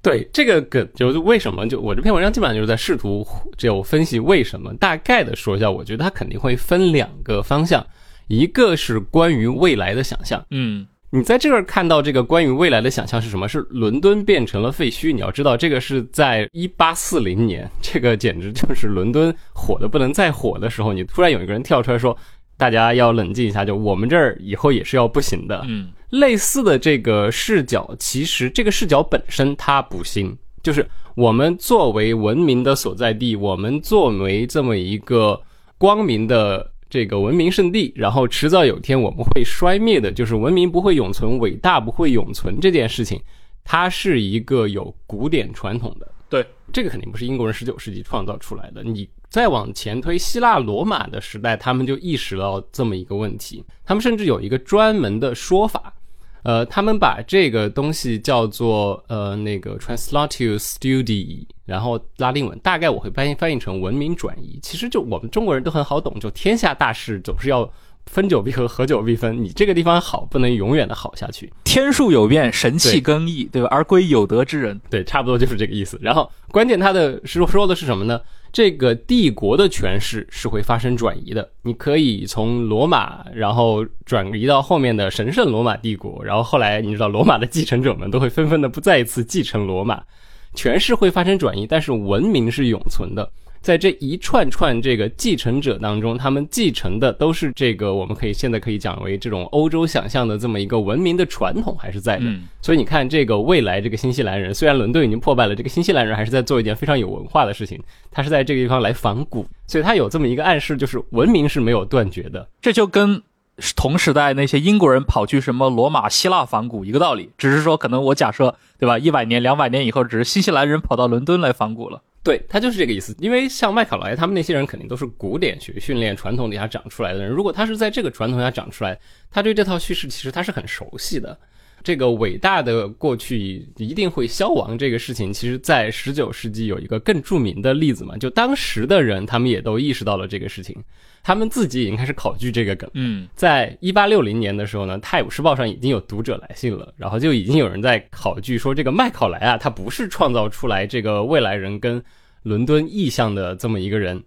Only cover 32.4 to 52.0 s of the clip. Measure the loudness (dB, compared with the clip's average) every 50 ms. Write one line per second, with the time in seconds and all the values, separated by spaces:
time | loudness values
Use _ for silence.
32.4 | 2 4 2 2 4 2 2 2 0 -6 -4 0 0 0 0 0 -2 -2 -2 0
33.4 | 0 -2 -2 -2 -2 -2 -4 -4 -2 2 2 4 4 4 2 0 0 0 0 0
34.4 | -2 -2 -2 -2 0 0 -2 -2 -2 -4 -6 -6 -4 0 2 4 4 2 0 -2
35.4 | -8 -18 -20 -20 -20 _ _ _ 4 4 4 4 2 0 0 0 2 2 2 4
36.4 | 4 2 0 -2 -4 -10 -14 -16 -16 -4 -2 -2 -2 0 0 0 0 2 2 2
37.4 | 2 2 2 2 2 2 2 0 0 0 -2 -2 -2 2 2 2 2 2 0 0
38.4 | 2 4 6 6 6 4 2 0 -2 0 2 2 2 0 -2 0 4 6 8 8
39.4 | 8 6 4 4 4 4 4 4 4 4 4 4 2 0 0 -2 -2 0 0 0
40.4 | 2 2 4 4 2 2 2 2 4 4 4 4 2 0 0 2 2 2 2 2
41.4 | 2 -2 -2 0 0 2 2 2 0 -2 -2 2 2 4 4 4 2 2 -2 -4
42.4 | -4 -2 -2 2 2 4 4 4 0 0 -2 -4 -4 -4 -4 -8 -8 -14 -18 -20
43.4 | -20 -20 -20 -18 _ -2 0 0 0 0 -2 -2 0 2 2 2 0 0 -2 -4
44.4 | -2 0 0 2 2 0 -2 -6 -8 -10 -14 -16 -14 -12 -8 -4 -2 0 0 0
45.4 | -2 -4 -8 -8 -8 -6 -6 -6 -6 -8 -8 -10 -12 -14 -14 -16 -10 -4 -2 -2
46.4 | -2 -4 -10 -20 -12 -4 -4 -2 -2 -2 -4 -6 -10 -8 -8 -6 -4 -4 -2 -2
47.4 | -2 -2 -4 -4 -6 -8 -8 -8 -10 -10 -10 -10 -8 -6 -4 -4 -4 -4 -6 -8
48.4 | -10 -10 -8 -10 -10 -12 -12 -10 -8 -8 -6 -6 -8 -12 -16 -20 -20 -4 -2 0
49.4 | 2 2 2 0 -2 -6 -10 -10 -8 -6 -6 -4 -2 -2 -2 0 0 0 0 2
50.4 | 4 4 4 4 2 0 -2 -2 0 0 -2 -2 -4 -6 -10 -12 -12 -10 -12 -4
51.4 | -2 -2 -2 -2 -2 -2 0 0 0 -2 -4 -4